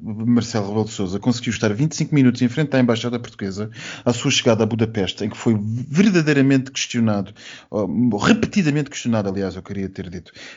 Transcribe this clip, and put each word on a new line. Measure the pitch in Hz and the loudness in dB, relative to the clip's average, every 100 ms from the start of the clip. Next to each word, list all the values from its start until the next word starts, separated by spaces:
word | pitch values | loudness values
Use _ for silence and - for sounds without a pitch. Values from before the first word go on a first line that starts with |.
Marcelo | 110 107 117 120 113 110 98 | -10 -4 2 2 2 -2 -2
Rebelo | 110 | 0
de | 107 | -2
Sousa, | - 92 101 | -2 -4 -2
conseguiu | 127 120 123 | 0 0 -2
estar | 107 110 | 0 0
vinte | 104 156 | 0 -2
e | - | -2
cinco | 165 | 0
minutos | 147 127 123 | 4 4 4
em | 123 | 0
frente | 156 147 135 | 0 0 2
à | |
Embaixada | 120 110 120 120 | 4 2 0 -6
Portuguesa, | 117 - 98 95 110 - - - | -8 -8 -8 -6 -8 -10 -14 -4
à | 123 | 0
sua | 120 143 | 2 2
chegada | - 123 113 | 2 4 4
a | 110 | 2
Budapeste, | 113 113 110 92 - | 0 0 0 -4 -4
em | 104 | -6
que | - | -2
foi | 120 107 | 0 0
verdadeiramente | 107 117 127 147 214 180 151 143 135 135 127 | 0 -6 -2 2 4 4 2 4 4 4 0
questionado, | - - 120 113 104 95 - - - - | -8 -4 0 2 0 -4 -12 -20 -20 -6
ou, | 104 92 80 123 101 | -4 -2 0 2 2
repetidamente | - 110 - 208 151 147 147 | 2 2 2 0 2 0 -2
questionado, | - 123 110 98 | -6 -2 0 0
aliás, | 95 95 92 | -2 -4 -6
eu | |
queria | - 98 95 | -8 -6 -6
ter | 95 87 | -8 -10
dito, | 90 - - - | -10 -14 -20 -20